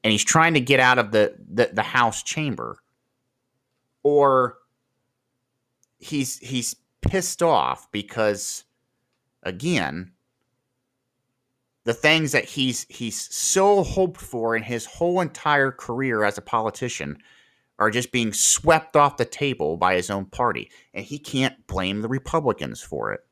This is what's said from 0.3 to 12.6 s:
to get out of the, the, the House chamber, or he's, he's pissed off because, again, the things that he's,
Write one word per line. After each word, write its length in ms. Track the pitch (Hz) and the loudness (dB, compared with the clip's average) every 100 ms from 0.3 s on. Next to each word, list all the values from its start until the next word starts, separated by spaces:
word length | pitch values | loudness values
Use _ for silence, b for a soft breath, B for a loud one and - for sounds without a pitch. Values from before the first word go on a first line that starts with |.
| 160 165 | 4 4
to 60 | 156 | 4
get 200 | 123 135 | 4 6
out 180 | 127 123 | 6 4
of 140 | 107 | 4
the, 220 | 107 104 - - | 2 2 0 -6
the, 180 | 101 117 | 0 0
the 100 | 104 | 0
House 400 | 104 127 117 - | 0 2 2 0
chamber, 600 | - - 151 110 58 - _ _ _ _ _ _ _ _ _ _ _ _ | -8 -6 -6 -6 -10 -14 _ _ _ _ _ _ _ _ _ _ _ _
or 560 | 143 147 143 131 123 - _ _ _ _ _ _ _ _ _ _ _ _ _ _ | 2 4 4 4 0 -4 _ _ _ _ _ _ _ _ _ _ _ _ _ _
he's, 400 | - 151 131 - | -6 -4 -4 -8
he's 360 | 117 131 117 - _ _ | -6 -6 -6 -10 _ _
pissed 420 | - 190 180 - | -2 -2 -4 -2
off 480 | 170 123 64 67 _ | 2 2 0 -4 _
because, 720 | 104 101 117 107 98 - - _ _ _ _ _ _ _ _ | -10 -8 -2 0 0 -8 -12 _ _ _ _ _ _ _ _
again, 720 | 92 92 151 156 73 78 92 _ _ _ _ _ _ _ _ _ _ _ _ _ _ _ _ _ | -12 -6 -2 -2 -2 -6 -12 _ _ _ _ _ _ _ _ _ _ _ _ _ _ _ _ _
the 100 | - | -6
things 380 | 117 151 160 147 | 0 2 2 2
that 120 | 139 | -2
he's, 400 | - 147 | -2 -4